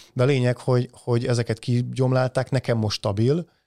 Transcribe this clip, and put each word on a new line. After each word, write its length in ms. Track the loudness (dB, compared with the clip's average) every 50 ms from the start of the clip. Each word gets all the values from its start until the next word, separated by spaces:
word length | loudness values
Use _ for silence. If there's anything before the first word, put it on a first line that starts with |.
| -18 -8
De 100 | -2 0
a 40 | 2
lényeg, 300 | 2 2 2 2 0 0
hogy, 320 | -2 0 0 0 0 0 -2
hogy 340 | -8 -10 -4 0 0 0 0
ezeket 320 | 0 0 0 0 -2 -4 -4
kigyomlálták, 920 | -2 0 0 0 0 -2 -2 0 0 2 2 2 0 0 -2 -2 -2 -2
nekem 280 | -2 -2 0 0 0 0
most 180 | 0 -2 -2
stabil, 520 | -4 -4 -2 0 2 2 2 2 0 -2 -8 _ _ _